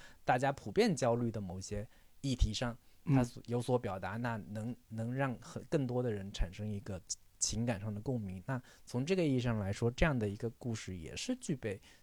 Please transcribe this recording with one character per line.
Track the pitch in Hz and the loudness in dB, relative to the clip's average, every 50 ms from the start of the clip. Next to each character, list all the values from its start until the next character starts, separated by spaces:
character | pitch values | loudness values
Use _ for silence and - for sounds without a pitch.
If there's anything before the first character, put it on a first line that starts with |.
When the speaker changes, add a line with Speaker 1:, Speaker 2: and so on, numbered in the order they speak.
| - - - - - | -20 -20 -20 -4 2
Speaker 1:
大 | - 135 127 | 2 4 4
家 | 131 135 143 | 4 2 0
普 | - - 107 | -2 -6 -2
遍 | 98 185 226 233 170 | 2 4 4 4 4
焦 | 131 135 120 117 | 4 4 4 4
虑 | 120 120 117 | 4 2 0
的 | 110 110 | 0 -2
某 | 101 90 87 95 | -4 -4 -6 -6
些 | 95 - 101 104 104 - - - - - - - | -6 -6 -6 -6 -6 -6 -10 -20 -20 -20 -12 -6
议 | - 139 131 | -2 -2 2
题 | - - 110 107 | 4 4 4 4
上， | - 127 120 117 - - - - - - | 2 -2 -2 -4 -6 -12 -20 -20 -6 0
它 | - 139 131 | 4 6 6
所， | 123 120 - - | 6 4 0 -6
Speaker 2:
嗯。 | - - | -6 -2
Speaker 1:
有 | 117 123 | -2 0
所 | 120 - 127 120 | 2 2 2 2
表 | 117 107 92 95 | 2 0 -4 -4
达， | 92 92 98 | -4 -4 -4
那 | 117 123 120 117 107 | -2 -2 -2 -2 -4
能， | 95 - 104 110 107 120 120 - - - | -6 -6 -6 -6 -4 -6 -6 -8 -10 -10
能 | 113 110 113 117 123 | -6 -4 -4 -2 0
让 | 135 139 131 120 - | 0 0 0 0 -4
很， | - - - 113 - | -8 -10 -10 -10 -4
更 | - - 156 135 | -2 0 0 0
多 | 123 123 123 | 0 0 0
的 | 123 123 | 0 0
人 | 107 101 95 98 | 0 -2 -4 -4
产 | 101 - - - - | -2 0 0 0 0
生 | - 107 | -4 -4
一 | 107 104 101 | -4 -4 -4
个 | - - 98 90 - - - - - - - - | -4 -6 -8 -8 -8 -8 -10 -10 -12 -16 -8 -4
情 | - - - 107 117 | -4 -2 0 0 0
感 | 120 117 92 | 0 0 0
上 | 101 110 104 | -2 -4 -4
的 | 104 | -4
共 | 107 139 131 120 | -2 -2 -2 -2
鸣。 | 107 95 92 95 - | -2 -4 -6 -6 -4
那 | - 135 123 - - - - - | -4 -4 -4 -4 -8 -16 -20 -12
从 | - - 123 135 | -6 -2 -2 0
这 | 151 190 190 | 2 2 2
个 | 170 | 4
意 | 151 135 | 4 4
义 | 127 | 4
上 | 120 123 117 107 | 4 2 2 2
来 | 101 95 101 | 2 0 0
说， | - 120 120 | 2 2 0
这 | - - 175 | 4 4 4
样 | 165 143 123 | 4 4 4
的 | 107 104 | 0 0
一 | 98 107 | -2 -2
个 | - 117 | -4 -6
故 | 113 - - 123 113 | -6 -6 -6 -4 -4
事 | 110 - - 92 | -4 -6 -6 -8
也 | 90 80 - - | -8 -8 -8 -8
是 | - - - 254 | -6 -4 -4 -4
具 | 254 - - 160 | -4 -4 -4 -4
备 | 127 - 110 95 - - - - - | -4 -4 -4 -6 -6 -10 -16 -20 -20